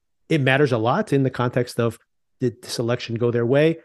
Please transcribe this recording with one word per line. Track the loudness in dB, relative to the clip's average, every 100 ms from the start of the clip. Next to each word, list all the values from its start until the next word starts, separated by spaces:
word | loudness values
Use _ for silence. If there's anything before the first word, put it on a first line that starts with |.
| _ _ -4
It | 0
matters | 2 4 2
a | 2
lot | 0 0 0
in | 0
the | 0
context | 0 -2 -2 -4 -2
of, | -2 -4 _ _ _ -4
did | -4 -4
this | -12 -6
election | -2 -4 -4 -4
go | -2
their | 0 2
way? | 2 2 0